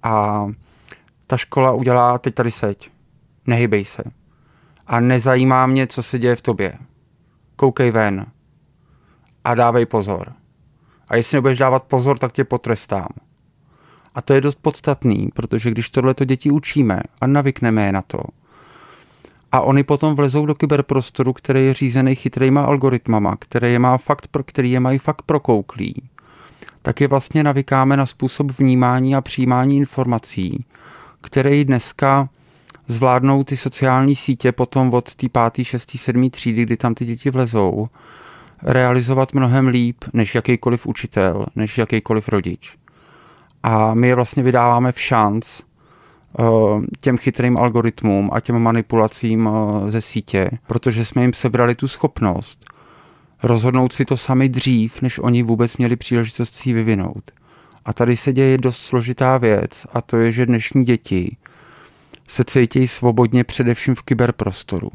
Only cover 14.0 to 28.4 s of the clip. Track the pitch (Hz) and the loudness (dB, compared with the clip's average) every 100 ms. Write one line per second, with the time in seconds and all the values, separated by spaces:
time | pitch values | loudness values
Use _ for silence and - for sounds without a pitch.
14 | _ - - 135 143 139 - - - 139 | _ -14 2 2 2 -2 -4 -4 -4 0
15 | 127 104 101 - 117 113 117 113 113 - | 0 0 -2 -6 -4 -2 -2 -4 -2 0
16 | 131 131 131 131 147 143 - 147 120 92 | 0 0 -2 0 0 0 0 0 0 0
17 | - _ 127 143 139 - 120 110 101 98 | -6 _ 0 2 0 0 0 2 0 -2
18 | - - - _ _ _ - - - - | -4 -10 -10 _ _ _ -20 -20 -20 -20
19 | _ _ - _ _ 131 - 135 139 147 | _ _ -20 _ _ 0 2 2 2 0
20 | 156 147 143 139 151 147 147 143 139 135 | 0 0 0 0 -2 -2 0 0 0 -2
21 | 123 - 127 127 - 135 135 131 135 127 | -2 -2 -2 -2 -2 2 2 2 0 2
22 | 131 131 131 - 131 139 135 143 135 127 | 2 0 -4 0 2 2 2 2 2 0
23 | - 110 101 104 - 127 120 120 127 127 | 0 0 0 -4 -6 -2 0 2 2 2
24 | - 147 - 147 135 - 123 127 127 135 | 0 -4 -2 -8 -6 -4 0 0 0 0
25 | - 151 - 151 - 110 98 - 101 - | -2 -6 -2 -2 2 0 0 -8 -8 -8
26 | - _ _ - - - - _ - 120 | -16 _ _ -20 -20 -20 -20 _ -6 0
27 | 143 135 - 156 147 139 135 135 131 139 | 2 2 0 0 2 0 0 2 2 2
28 | 135 - 131 - | 0 -4 -6 -2